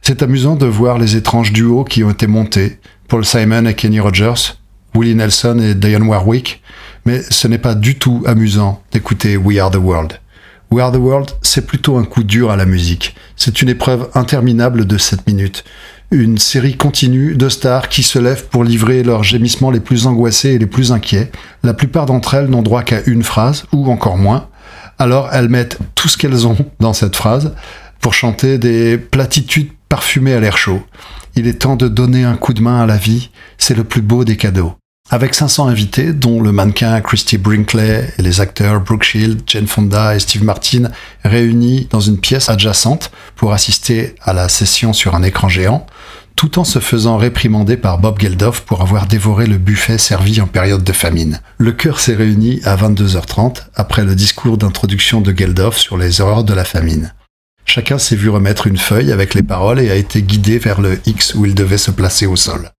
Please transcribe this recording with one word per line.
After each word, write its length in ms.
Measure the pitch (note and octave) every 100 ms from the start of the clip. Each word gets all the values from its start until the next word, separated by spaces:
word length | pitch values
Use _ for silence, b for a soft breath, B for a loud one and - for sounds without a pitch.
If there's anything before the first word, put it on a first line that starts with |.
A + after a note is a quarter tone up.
C'est 200 | - C3
amusant 340 | C#3 C3+ C3 D#3
de 100 | C3
voir 320 | G#2 B2 A#2+
les 160 | A2+
étranges 380 | A2 G#2+ A#2 A2
duos 320 | G#2+ A#2 A#2+
qui 180 | C3+ A2+
ont 80 | G#2+
été 160 | G2+ G#2+
montés, 540 | A2 G#2+ G2+ F#2+ - b b -
Paul 180 | A2+
Simon 420 | G#2 A#2+ G#2+ A2+ A2+
et 80 |
Kenny 260 | G#2+ A2 G#2+
Rogers, 560 | G2+ F#2 G#2+ A#2+ - - _ - _ A2+
Willie 180 | A#2
Nelson 460 | A2+ G#2+ - B2 A#2+
et 160 | A2 G2
Dionne 260 | G#2 G#2+
Warwick, 580 | A2 G#2 F#2+ A#2+ B2 - B B B B
mais 180 | A#2 B2 -
ce 160 | - A#2
n'est 120 | A2+
pas 180 | A#2+ G#2+
du 200 | A2 C3+
tout 280 | B2+ A#2+ -
amusant 560 | A2 A2 G2+ G2+ G2+ _
d'écouter 460 | A2+ - G#2 G#2 G2
We 220 | F#2+ G2+
Are 100 | F#2+
The 60 | F#2+
World. 420 | F#2 F2 D#2+ - B B B B _
We 120 | A#2+
Are 80 | B2+
The 60 | B2+
World, 340 | B2+ C#3 C#3 -
c'est 240 | - - A2+
plutôt 320 | - - C3
un 60 |
coup 180 | G#2+ -
dur 280 | G#2+ A2 A#2+
à 60 | G2
la 80 |
musique. 500 | F#2+ F#2 E2+ E2+ - B B -
C'est 240 | - A2
une 80 | B2+
épreuve 400 | B2 - B2 B2
interminable 720 | C3 A#2+ C#3 B2 A#2 B2 A#2+ G2+
de 100 | G2+
sept 300 | - G2 -
minutes. 380 | G2+ G2 - B B B B B
Une 280 | D3+ A2+ A2
série 400 | - C3+ C3 C3
continue 560 | D3 - B2+ B2+ C#3+ D3
de 140 | C3+
stars 400 | - C3 B2+ -
qui 120 | -
se 160 | B2 C3
lèvent 280 | A#2+ C3 -
pour 180 | B2
livrer 380 | A#2+ A#2 A2 B2+
leurs 200 | A#2+ A2+
gémissements 480 | G#2 A#2+ A#2 - C3
les 100 | A#2+
plus 260 | - B2 B2
angoissés 460 | A#2 A#2 G#2+ C#3
et 60 | B2+
les 80 | G#2+
plus 240 | - B2
inquiets. 400 | A#2+ - G2 A#2+ B B B
La 120 | A#2+
plupart 320 | G#2+ C3 E3 C#3
d'entre 260 | B2+ -
elles 140 | C3+ C#3
n'ont 140 | B2+
droit 220 | A2 A#2+
qu'à 180 | B2 A2
une 180 | B2+ A#2
phrase, 420 | A2+ - A#2 C#3+ -
ou 200 | D3 C3+
encore 240 | A#2 A2 F#2
moins. 320 | G2+ B2+ - B B B B -
Alors 300 | B2+ C3 B2+
elles 160 | C3+ A#2
mettent 260 | B2 A#2 - -
tout 140 | - D#3+
ce 80 | -
qu'elles 300 | D3 B2+ A#2
ont 100 | G#2+ C#3+ -
dans 140 | A2+
cette 220 | G#2+ G#2 -
phrase 360 | A2 B2+ D3+ B B B B B
pour 140 | A#2+
chanter 420 | - A#2+ A2 C3 C3+
des 400 | A#2+ A#2 A#2 A#2
platitudes 760 | - C3+ C3 - C3 D#3 D3 - _
parfumées 420 | C#3+ - - C3+
à 80 | B2
l'air 160 | G#2+ F#2+
chaud. 260 | - - - B B B B
Il 120 | - A#2
est 140 | A#2
temps 160 | C3 B2+
de 100 | B2
donner 380 | A2 B2+ B2+
un 120 | B2 A#2+
coup 180 | -
de 80 | A2
main 180 | A#2 B2
à 60 | A2+
la 100 | G#2+
vie, 320 | G2+ A#2 B2 B B B
c'est 180 | - A#2
le 80 |
plus 160 | A2 A#2+
beau 240 | G#2 A#2+
des 140 | A2+ G#2
cadeaux. 340 | G#2 F#2+ E2+ - _ _ _
Avec 240 | B2 A#2
cinq 140 | - D3
cents 180 | - C3+
invités, 480 | A2+ G2+ - D#3
dont 260 | D3+ B2 A#2
le 120 | A2
mannequin 460 | G2+ G2+ G2+ A#2 A2+
Christy 340 | G2+ A2 - G#2
Brinkley 720 | G2 G#2+ G#2+ A2 A2 A2 B2 -
et 60 |
les 180 | F2+ F2+
acteurs 400 | F#2+ - G2+ G#2
Brooke 220 | F#2 A2
Shield, 400 | - A2 A2 A2 -
Jane 200 | A2 G#2
Fonda 480 | - G#2 G#2 G#2+
et 60 | G#2
Steve 240 | - G#2+
Martin, 460 | G#2+ G2 - B2 A#2+ B B B
réunis 640 | - A#2 A#2 A#2 A#2+ C3 B2+
dans 100 | A2
une 160 | G#2 G2+
pièce 320 | - C3+ -
adjacente 600 | G#2+ G#2+ G2+ A#2 D#3 - B B -
pour 160 | A2
assister 600 | G2+ - - - A2+ - -
à 100 | -
la 160 | F#2 F2+
session 460 | - G2 - A2+
sur 200 | G#2+ G2+
un 80 | F2
écran 280 | F#2 - G2
géant, 360 | F2+ F#2 C#3 - B B B B
tout 240 | - D3+ F3+
en 60 |
se 140 | D#3 C3
faisant 400 | - A#2 A2 A2+
réprimander 580 | A#2 A#2 A#2+ G#2+ G2+ B2
par 220 | G2 F2+
Bob 200 | G#2+ G#2
Geldof 420 | G2+ F2+ G#2+ A#2+
pour 180 | - F#2+
avoir 260 | F#2 G#2 G2
dévoré 400 | G#2+ G#2+ G#2 A#2
le 120 | G2
buffet 400 | F#2 G#2 - A2+
servi 420 | - F#2 F#2+ G#2+
en 60 | F#2+
période 380 | F#2 F#2+ G2
de 80 | F#2
famine. 480 | F#2 F2 E2 D#2+ D2+ b b
Le 140 | A2+
chœur 280 | A#2+ E3 C#3
s'est 140 | -
réuni 460 | G#2 A2 G#2 A2 B2+
à 120 | - G2
vingt-deux 400 | G#2+ G2+ G2+ F2+
heures 100 | -
trente 420 | - A#2 - -
après 300 | - G#2 -
le 100 | G2+
discours 420 | F#2+ G2+ - B2 A2
d'introduction 640 | G#2 - G2 G2 - A2+
de 160 | G2 F2+
Geldof 400 | F#2 F2+ F#2+ -
sur 220 | - F#2
les 240 | F2+ F2+
horreurs 220 | G2 G#2+
de 100 | G#2+
la 100 | F#2+
famine. 480 | F2+ E2+ E2 D#2 D#2 - _ _ _ _ -
Chacun 320 | - A2 C#3
s'est 180 | - G#2+
vu 140 | G#2
remettre 360 | G#2 G2 G#2 G#2+
une 120 | F#2
feuille 340 | - G#2+ C3+
avec 220 | G#2+ G2
les 80 | G2+
paroles 380 | - F#2 G2 B2+
et 100 | A#2+
a 60 | G2
été 260 | G2+ A2
guidé 360 | G2 G#2 G2+ A2+
vers 220 | A2 G2
le 200 | G2 F#2 -
X 280 | G#2 -
où 100 | G#2+
il 100 | G#2
devait 220 | G2 G2 G2+
se 140 | -
placer 340 | F#2+ F#2+ -
au 120 | G2 F#2
sol. 340 | - F2 E2+